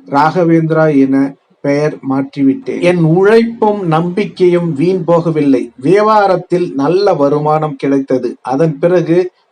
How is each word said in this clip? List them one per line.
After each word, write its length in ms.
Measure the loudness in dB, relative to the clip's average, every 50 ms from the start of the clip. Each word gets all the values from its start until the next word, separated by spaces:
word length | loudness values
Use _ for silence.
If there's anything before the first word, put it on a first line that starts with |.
| _
ராகவேந்திரா 960 | -4 0 0 0 2 0 0 2 2 2 2 2 0 0 0 2 2 2 2
என 360 | 2 2 2 0 -2 -2 -6 -12 _ _ _ _
பெயர் 360 | -4 -2 -2 0 -2 -2 -4 -6 -6 -4
மாற்றிவிட்டேன். 720 | -4 -4 -4 -6 -4 -2 0 0 0 -2 -4 -8 -6 -2
என் 160 | 0 0 2 2
உழைப்பும் 920 | 2 2 2 2 4 4 4 4 2 0 -2 -2 -2 -2 -2 -2 -2 -2
நம்பிக்கையும் 840 | 0 0 -2 -2 -4 -4 -6 -6 -2 0 2 2 2 2 0 -2 -2
வீண் 300 | -2 0 0 0 0 0 2
போகவில்லை. 640 | 2 2 2 0 -2 0 0 2 0 0 -2 -6 -10 -6
வியாபாரத்தில் 920 | -2 0 2 2 2 2 2 2 2 2 0 -2 -2 -2 -2 -2 -2 -4 -4
நல்ல 400 | -2 -2 0 0 0 2 0 0
வருமானம் 600 | 2 0 0 0 0 0 0 0 0 -2 -4 -6
கிடைத்தது. 600 | -6 -4 -2 -2 -2 0 -2 -2 -2 -2 -6 -8 -10
அதன் 380 | -8 -6 -2 0 0 0 0 -2
பிறகு 520 | 0 0 0 0 0 0 0 0 0 -2 -8 _ _ _